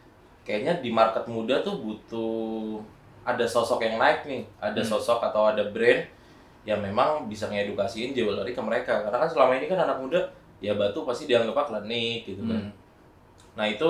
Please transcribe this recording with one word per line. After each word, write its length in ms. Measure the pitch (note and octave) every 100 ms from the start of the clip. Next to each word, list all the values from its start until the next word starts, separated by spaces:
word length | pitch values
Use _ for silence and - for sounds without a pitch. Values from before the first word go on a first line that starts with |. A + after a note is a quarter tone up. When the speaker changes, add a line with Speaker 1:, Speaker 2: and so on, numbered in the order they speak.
| - - - - -
Speaker 1:
kayaknya 320 | G#2+ C#3 F3
di 100 | A#2
market 380 | A2+ A2 A#2+ A#2+
muda 320 | A2+ A2+ C#3+
tuh 220 | G3+ F3
butuh 960 | A2 G#2+ - A2+ A2+ A2+ A2 A2 A2 A2 A2 - - - B2
ada 200 | A#2+ A#2
sosok 380 | A#2+ A2 B2+
yang 120 | A2+ A2
naik 260 | C#3 D3+ D3
nih, 180 | B2 A2 -
ada 200 | G#2 A2
Speaker 2:
Hmm. 100 | A2+ G#2
Speaker 1:
sosok 240 | G#2+ -
atau 260 | G#2+ G#2+ G#2+
ada 160 | G#2+ G2+
brand 320 | A2 A#2+ C3+ - - - - - - G#2+
yang 120 | G#2
memang 460 | G2 G#2+ D3+ D3+ A#2
bisa 180 | G#2 G#2
ngedukasiin 640 | G#2 G2+ G2+ G2 G#2+ C3
jewelry 400 | B2+ G#2 G2+ B2
ke 100 | B2
mereka. 420 | A2 B2 B2+ A2 G#2
Karena 120 | A#2+
kan 100 | E3
selama 280 | D#3+ B2+ C3
ini 80 | -
kan 100 | F#3 D3
anak 120 | C3
muda, 180 | C3+ F3 F#3 - - -
ya, 160 | G2+ G#2
batu 320 | G2+ D#3+ C3+
pasti 180 | A#2+ -
dianggap, 260 | A#2 A2+ -
ah, 100 | A#2
klinik 580 | G#2+ G2+ A#2 A#2 A#2 -
gitu 160 | F#2+ A2+
kan. 140 | G#2+
Speaker 2:
Hmm. 120 | G2+ - - - - - - - - -
Speaker 1:
Nah, 100 | G#2+
itu 180 | G#2+